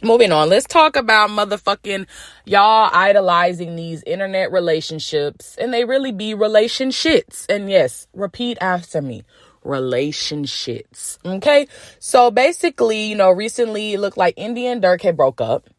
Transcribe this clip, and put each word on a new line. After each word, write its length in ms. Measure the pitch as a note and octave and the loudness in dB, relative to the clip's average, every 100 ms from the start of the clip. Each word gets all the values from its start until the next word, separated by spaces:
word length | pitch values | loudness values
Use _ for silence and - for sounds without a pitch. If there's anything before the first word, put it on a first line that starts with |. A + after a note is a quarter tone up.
Moving 300 | G#3+ A#3 A3 | 4 4 4
on. 160 | D#3 D#3 | 4 4
Let's 160 | G3 - | 2 2
talk 300 | E4+ D#4 D4 | 4 4 2
about 340 | A3+ A3 G#3 | 2 2 2
motherfucking 760 | G#3 G#3 G3+ - G3+ - G3 F#3+ - - - | 0 -4 -4 -4 -4 -4 -8 -8 -16 -20 -20
y'all 460 | - G3+ G#3 A3 G#3+ | 0 4 6 6 4
idolizing 800 | F3 F#3+ G3+ F#3 F3 F3+ F3+ F3 E3+ | 4 4 4 4 2 2 0 -10 -10
these 260 | E3 E3 | -10 -12
internet 500 | - E3+ G3 F#3+ F#3+ | -8 -6 -4 -4 -2
relationships. 1040 | F#3 E3+ D#3+ D#3+ D#3+ - D#3 D3 - - - | -2 0 -2 -4 -10 -6 -4 -4 -8 -20 -10
And 160 | A#3 | -6
they 120 | A#3+ | -2
really 280 | A#3+ C4 C4+ | -2 -2 -4
be 220 | G3+ G#3+ | -6 -8
relationshits. 1120 | G#3+ G#3+ G#3+ A3+ - C4 B3+ D#4+ D4+ - - - | -2 2 4 2 -2 -4 -2 2 0 0 -12 -4
And 220 | G3+ G3 | -4 2
yes, 360 | G3 C3+ - - | 2 2 -4 -18
repeat 460 | - G3 - A#3+ A#3+ | -10 -10 -6 -8 -4
after 400 | F#3 F3+ F3 D#3+ | -4 -4 -4 -8
me. 220 | C#3 A#2+ - _ _ _ | -6 -10 -16 _ _ _
Relationshits. 1500 | - C3+ C3 B2 D3 D3+ - D3+ C#3+ - - A#2 - - - - | -8 -6 -2 -2 -4 -6 -8 -8 -8 -8 -10 -10 -12 -14 -12 -10
Okay? 440 | F3 F#3 C#4 D4 C#4+ - - _ | -8 -4 2 2 2 -10 -20 _
So 300 | - C4 B3 | 0 4 4
basically, 760 | G#3+ C4 F4 F4 - A#3 A3 | 4 0 2 -4 0 -2 -2
you 100 | G#3+ | -4
know, 160 | G#3+ F#3+ | 0 2
recently 640 | F3+ G#3+ A#3 A#3 G#3+ G#3+ | 2 0 -4 -4 -2 -6
it 60 | G3+ | -4
looked 180 | G3+ - | -6 0
like 160 | F3+ - | -2 -2
India 360 | G#3 A#3+ B3 | -8 -6 -6
and 100 | A#3+ | -2
Dirk 180 | F#3 F3+ | 0 0
had 160 | G3 E3 | 0 0
broke 240 | C3+ - | 0 0
up. 300 | A2+ B2 _ | -4 -4 _